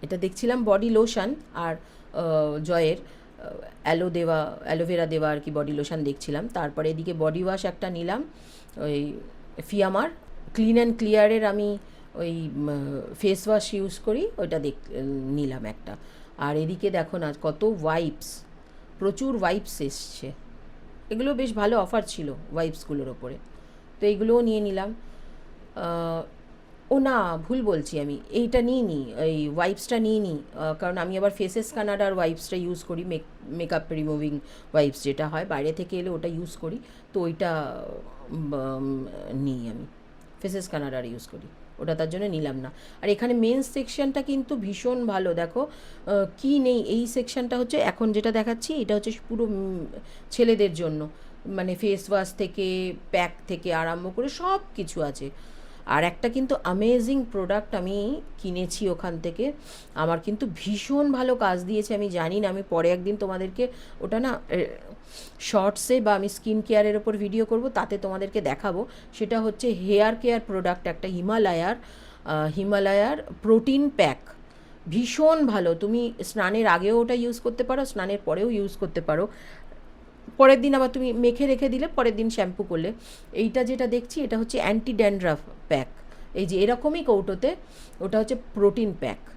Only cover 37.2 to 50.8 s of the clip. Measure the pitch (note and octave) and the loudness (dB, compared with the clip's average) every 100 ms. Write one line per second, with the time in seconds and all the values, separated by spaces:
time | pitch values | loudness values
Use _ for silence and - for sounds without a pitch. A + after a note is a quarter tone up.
37.2 | E3+ D#3+ F3+ D#3+ C#3 B2 - - - - | -2 0 0 0 -4 -8 -10 -12 -14 -16
38.2 | C3 D#3+ D3 C#3+ C3+ C3 C3+ C3+ C3 F#2+ | -10 -8 -4 -4 -4 -4 -4 -4 -6 -10
39.2 | F#2+ C3 C#3 B2+ A#2 A2+ A#2+ - - - | -8 -4 -2 -2 -6 -10 -12 -16 -20 -20
40.2 | - - G3 F#3+ F#3 D#3 C#3+ C3 A#2+ A#2 | -20 -10 -6 -6 -6 -6 -4 -6 -8 -10
41.2 | - - - - - - D#3 D#3+ D#3+ F3 | -14 -16 -18 -20 -20 -10 -4 -2 -2 -2
42.2 | G3+ E3 D3 C3 C3 - - - G3+ G3+ | -2 -2 -2 -4 -8 -12 -18 -6 0 2
43.2 | A#3+ A#3+ A3+ B3+ C4+ - C4 - C#4 C#4 | 2 4 4 4 0 -4 -6 0 0 0
44.2 | C#4 C4+ C4 C#4+ G3 G3 B3 B3 A#3 F#3+ | -2 -2 -2 -4 -4 -2 -2 0 0 0
45.2 | F#3 E3+ E3+ - D4+ - - - - G3+ | 0 0 0 -2 -4 -6 -18 -14 0 2
46.2 | G3 - C4+ C#4+ B3+ B3 G#3 A3 A#3 B3+ | 2 0 2 4 4 4 2 0 0 -2
47.2 | B3 - B3 B3 B3 D4+ - - A3+ G#3 | -2 -4 -2 0 0 2 2 2 2 2
48.2 | G#3+ A3 A3 A#3 - D#4 G3+ G#3 G#3 A3+ | 2 2 0 -2 -4 -4 0 0 0 -8
49.2 | - A3+ A3+ G3 F#3+ F3+ D3 - - - | -8 -2 -2 0 -4 -6 -8 -12 -16 -18
50.2 | - - A#3 A3+ G3+ D#3+ | -14 2 4 6 4 2